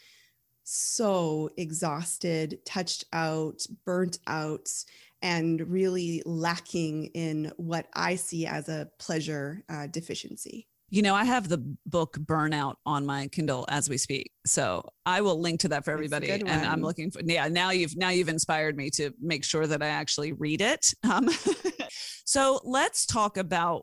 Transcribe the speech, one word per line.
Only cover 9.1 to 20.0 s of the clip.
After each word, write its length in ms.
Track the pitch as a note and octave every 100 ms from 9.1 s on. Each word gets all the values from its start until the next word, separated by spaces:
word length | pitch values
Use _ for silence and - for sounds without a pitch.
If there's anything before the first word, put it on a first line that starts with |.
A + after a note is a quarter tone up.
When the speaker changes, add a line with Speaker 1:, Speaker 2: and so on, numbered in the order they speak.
| D#3+ D3 D3+ C#3 E3+ -
Speaker 1:
uh, 180 | D#3 C#3+
deficiency. 800 | D#3+ E3 - - - - - - _ -
Speaker 2:
You 140 | G3
know, 140 | G3+ G3
I 80 |
have 240 | B3 B3+ F#3
the 100 | E3 B2+ - F3+
book 300 | F3 D#3+ -
Burnout 600 | D#3 D#3+ D3+ D3+ C#3 - -
on 180 | D3
my 220 | C#3+ C#3 C3+
Kindle 360 | - D3+ B2+ -
as 200 | D3 -
we 80 | B2+
speak. 340 | - C3+ - _
So 440 | - - A#2+ F2+ - -
I 160 | - F#3
will 200 | G3+ E3
link 200 | E3+ E3
to 80 | F3+
that 160 | C#3+
for 60 | D3+
Speaker 1:
It's 220 | D3+ D3+
a 40 | D3
Speaker 2:
everybody. 100 | -
Speaker 1:
good 200 | G3+ G3+
Speaker 2:
And 160 | D#3
I'm 160 | - D#3+
Speaker 1:
one. 20 |
Speaker 2:
looking 280 | - F3+ D#3+
for, 120 | -
yeah, 240 | E3 E3 D3
now 220 | F3 F#3
you've, 260 | F#3 D#3+ E3
now 140 | F#3
you've 180 | F3+ E3
inspired 480 | D#3+ - D#3 D#3 C#3+
me 140 | C#3
to 200 | - D3 -
make 220 | E3 D3+
sure 240 | - D#3+ D#3
that 160 | D3
I 60 | D3+
actually 440 | D3